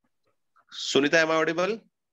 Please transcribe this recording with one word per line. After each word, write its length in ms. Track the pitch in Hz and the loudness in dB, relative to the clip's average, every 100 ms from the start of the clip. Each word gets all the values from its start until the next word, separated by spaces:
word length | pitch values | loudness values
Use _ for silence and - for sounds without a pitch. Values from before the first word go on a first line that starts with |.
| _ _ _ _ _ _ _ | _ _ _ _ _ _ _
Sunita, 540 | - - 143 143 165 160 | -12 -2 0 2 2 2
am 60 | |
I 140 | 160 160 | 0 0
audible? 340 | 165 185 226 - _ _ | -2 -2 -4 -10 _ _